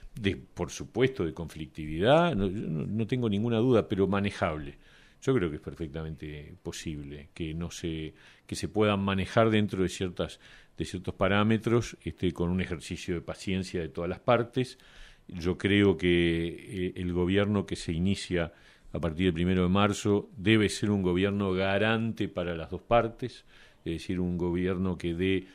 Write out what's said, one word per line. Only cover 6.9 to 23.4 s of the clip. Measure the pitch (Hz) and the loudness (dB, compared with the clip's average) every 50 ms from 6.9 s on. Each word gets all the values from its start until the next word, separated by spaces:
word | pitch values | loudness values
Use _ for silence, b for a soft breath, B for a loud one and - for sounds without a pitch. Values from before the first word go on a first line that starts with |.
| 76 73 71 71 73 73 71 - _ | -8 -8 -10 -12 -14 -14 -16 -18 _
que | - 85 78 78 | -8 -8 -6 -6
no | 82 87 82 | -6 -6 -8
se, | - - - 85 80 80 80 76 - b b b b b b | -8 -6 -6 -6 -6 -6 -8 -10 -12 b b b b b b
que | - 101 | -10 -8
se | - - 80 | -6 -6 -4
puedan | - 104 107 104 104 98 | 2 2 4 4 4 2
manejar | 98 98 95 95 90 - - 123 113 113 | 2 0 0 0 -2 2 4 4 4 6
dentro | 110 107 104 95 - 92 92 | 6 4 2 2 0 0 0
de | 87 | 0
ciertas, | - - 98 90 87 - 85 78 - b b b b b b b b - | 0 -4 -6 -6 -2 -4 -4 -4 -4 b b b b b b b b -8
de | 85 | -8
ciertos | - - 92 - - - | -6 -6 -8 -8 -8 -2
parámetros, | - 98 92 101 104 104 110 113 107 - 117 113 120 110 - - - - | 0 2 2 4 4 4 4 2 2 2 2 2 2 2 -2 -8 -10 -10
este, | 85 - - 95 90 | -10 -6 -2 -2 -2
con | 76 - 87 85 | 0 0 -2 0
un | 90 92 | 0 -2
ejercicio | 87 - 87 76 - - 90 - - - 87 | -2 -4 -6 -8 -8 -10 -10 -8 -6 -4 -4
de | 82 | -4
paciencia | - - 80 - - 104 92 95 92 - - 90 | -4 -8 -12 -10 -6 -4 -4 -2 -4 -4 -4 -6
de | 82 73 | -6 -6
todas | - 85 85 87 | -6 -6 -4 -4
las | 90 - | -6 -4
partes. | - - 120 113 120 - - 131 127 - - b b b b b b b b b b - | 2 2 4 4 2 0 -2 -2 -4 -4 -6 b b b b b b b b b b -14
Yo | 92 87 80 90 87 - | -10 -4 -2 -2 -2 0
creo | - 98 101 104 101 98 90 - | 2 4 6 6 6 6 6 4
que, | 87 87 87 87 85 85 82 82 85 85 | 4 4 4 6 4 4 2 0 -2 -4
eh, | 78 - - - - 92 90 92 - | -6 -10 -12 -10 -6 -4 -4 -4 -4
el | 98 90 87 | -4 -4 -2
gobierno | 87 87 90 87 95 101 104 101 104 98 92 | 0 2 2 4 4 2 2 2 2 0 0
que | - - | -2 -6
se | - - - | -6 -4 -4
inicia | 82 80 90 98 98 - - - 90 85 82 76 b b b b b b b b - | -2 0 0 0 0 -2 -2 -2 -2 -2 -2 -2 b b b b b b b b -6
a | 85 | -4
partir | 80 85 78 82 92 | -4 -2 0 2 2
del | 92 80 | 2 2
primero | 80 87 92 95 92 90 | 2 2 2 2 4 4
de | 87 | 4
marzo | 92 101 104 101 98 - - 107 101 104 - - - 110 | 4 4 4 2 2 0 2 2 2 2 0 -4 -10 -2
debe | 87 104 113 110 104 92 | 2 4 4 6 4 2
ser | - - - 104 | 0 0 0 0
un | 104 101 | 2 2
gobierno | 92 90 87 92 95 101 101 101 101 95 | 2 2 2 2 2 2 0 0 0 0
garante | 92 92 95 98 98 101 104 110 113 110 113 113 107 - 104 90 | 0 0 0 0 2 2 2 2 2 0 0 -4 -4 -4 -6 -4
para | - 92 87 85 85 | -4 -4 -4 -4 -4
las | 82 80 - | -6 -8 -8
dos | 92 87 | -10 -10
partes, | - - 117 117 110 113 110 - 127 120 - - | 0 4 4 4 4 4 -2 -8 -10 -10 -10 -14